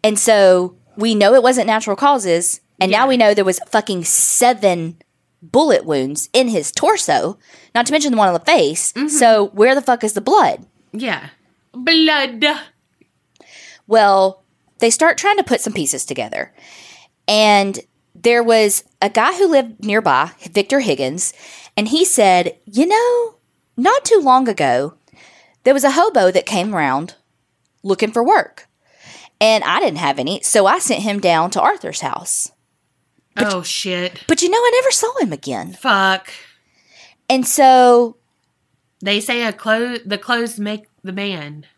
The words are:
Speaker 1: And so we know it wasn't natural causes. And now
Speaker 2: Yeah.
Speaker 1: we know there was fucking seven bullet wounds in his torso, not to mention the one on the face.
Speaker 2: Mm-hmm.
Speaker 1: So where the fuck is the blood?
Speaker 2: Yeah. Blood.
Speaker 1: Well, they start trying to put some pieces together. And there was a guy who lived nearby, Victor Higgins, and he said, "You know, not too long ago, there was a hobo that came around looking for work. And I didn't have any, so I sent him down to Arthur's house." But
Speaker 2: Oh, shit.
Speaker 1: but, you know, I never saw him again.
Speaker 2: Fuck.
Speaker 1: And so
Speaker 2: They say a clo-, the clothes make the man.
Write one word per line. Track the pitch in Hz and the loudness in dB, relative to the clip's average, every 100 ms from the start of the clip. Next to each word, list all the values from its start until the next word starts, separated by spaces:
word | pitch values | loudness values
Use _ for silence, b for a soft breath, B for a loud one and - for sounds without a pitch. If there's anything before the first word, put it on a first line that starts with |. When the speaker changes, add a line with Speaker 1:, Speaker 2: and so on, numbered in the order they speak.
Speaker 1:
And | 214 208 | 0 0
so | - 214 196 185 180 _ _ - | 2 4 6 4 0 _ _ -4
we | 226 | -2
know | 214 202 | 2 6
it | 262 | 6
wasn't | 247 254 214 | 4 2 0
natural | 220 220 196 | -2 -2 0
causes. | 285 277 190 170 175 - _ _ | 0 0 0 0 -2 -6 _ _
And | 190 | 0
now | 208 | 2
Speaker 2:
Yeah. | 269 | 2
Speaker 1:
we | 254 | 2
know | 214 | 2
there | 208 | 2
was | 190 185 - | 0 -2 -2
fucking | 220 208 185 | -4 -2 -6
seven | 160 - - - 247 247 202 175 165 165 _ _ _ _ | -2 -2 0 0 0 2 -2 -2 -6 -12 _ _ _ _
bullet | 165 254 311 214 | -2 0 2 0
wounds | 156 143 131 151 - | 0 -4 -4 -6 -2
in | 247 254 | -2 0
his | 208 147 | -2 -6
torso, | - 320 415 - 143 156 202 b b b | -2 -2 0 0 -2 -2 -10 b b b
not | 233 247 | -4 -2
to | |
mention | 302 294 | -2 0
the | 226 | 2
one | 196 | 2
on | |
the | 170 | 0
face. | 226 320 147 160 - | 0 2 2 -2 -6
Speaker 2:
Mm-hmm. | 226 294 | -6 -4
Speaker 1:
So | 302 240 220 202 | 2 4 4 2
where | 202 233 | 2 2
the | 269 | 2
fuck | 269 240 | 0 -2
is | 214 | -2
the | - | -4
blood? | 233 392 202 - - _ _ | 0 2 2 -2 -14 _ _
Speaker 2:
Yeah. | 214 247 160 - _ _ _ _ | -10 -6 -6 -10 _ _ _ _
Blood. | 240 254 320 320 302 262 233 294 294 - _ _ _ _ _ _ _ B B B B _ | -8 0 2 2 0 -4 -2 -2 -2 -10 _ _ _ _ _ _ _ B B B B _
Speaker 1:
Well, | 220 202 190 190 190 _ _ _ _ | 2 4 4 2 -2 _ _ _ _
they | 226 | -2
start | - 320 - | 2 0 0
trying | 403 415 | 0 0
to | |
put | - 247 | 0 -2
some | - | -4
pieces | 196 147 131 | -6 -6 -6
together. | - 131 107 - - B B B B B B _ - | -8 -8 -8 -8 -10 B B B B B B _ -2
And | 214 214 208 196 190 - _ _ | 2 4 4 2 -6 -14 _ _
there | - 233 240 | -4 0 2
was | 233 226 208 - _ _ | 4 4 4 0 _ _
a | 202 | -2
guy | 214 247 | 0 0
who | 370 381 | 0 2
lived | 294 233 - | 2 0 -10
nearby, | 208 208 208 131 156 - 180 | -2 -2 2 0 -2 -8 -6
Victor | 254 226 277 | -4 0 -2
Higgins, | 226 139 131 160 - B B B B - | 0 -2 -4 -6 -8 B B B B -6
and | 214 | -2
he | 302 | 0
said, | 370 - 202 180 175 - - | 0 4 4 4 0 -8 -8
"You | 202 330 | -2 0
know, | 440 480 480 466 _ _ _ _ - | 2 2 0 -4 _ _ _ _ -2
not | 277 539 | 0 0
too | - 427 | 2 2
long | 277 254 254 | 4 2 2
ago, | 202 143 123 143 _ _ b b b b b | -2 0 0 -2 _ _ b b b b b
there | 254 | 0
was | 277 | 2
a | 269 | 2
hobo | 269 415 294 185 | 2 2 4 2
that | 185 - | 2 -2
came | 202 196 | -6 -4
around | 190 143 131 170 - _ _ _ _ _ _ | -2 -2 -2 -6 -16 _ _ _ _ _ _
looking | 196 190 220 | -6 -2 -2
for | 233 | -2
work. | 240 415 - - _ _ B B B B B _ | 0 0 -2 -12 _ _ B B B B B _
And | 220 220 | 0 0
I | - 185 | 0 -2
didn't | 311 156 | -2 -2
have | 156 139 | -4 -4
any, | 131 190 | -6 -6
so | - 220 190 | -2 2 2
I | 349 | 0
sent | - 233 | -2 -4
him | 208 202 | -4 -2
down | 190 165 175 | 0 0 -2
to | 202 | 0
Arthur's | - 403 - - | -2 -2 -8 -10
house." | 170 - 180 - - _ _ _ _ _ _ _ _ 202 | -8 -10 -8 -8 -8 _ _ _ _ _ _ _ _ -6
But | 214 | -4
Speaker 2:
Oh, | 185 | -4
shit. | 160 - 190 180 180 - - | -8 -10 -8 -6 -8 -10 -4
Speaker 1:
but, | 330 | -2
you | 349 | 0
know, | 427 | 0
I | 480 | 2
never | 480 523 | 0 0
saw | - 453 523 | -2 -4 -4
him | 254 | -6
again. | 147 139 117 - | -6 -8 -10 -10
Speaker 2:
Fuck. | 92 262 202 190 190 - - b b b b b b b b _ | -8 -2 0 0 -2 -6 -20 b b b b b b b b _
Speaker 1:
And | 262 247 | -4 -2
so | - 269 254 247 240 240 - _ _ _ _ _ _ _ _ | 2 6 6 6 4 2 -6 _ _ _ _ _ _ _ _
Speaker 2:
They | 190 202 | -4 -4
say | 208 240 233 | -4 -4 -4
a | |
clo-, | 208 220 220 240 247 | -6 -4 -2 -2 -8
the | 196 202 | -10 -10
clothes | - 240 233 226 | -6 -4 -4 -8
make | 208 214 _ _ | -8 -10 _ _
the | 190 | -14
man. | 185 202 180 147 151 151 | -10 -8 -10 -12 -18 -20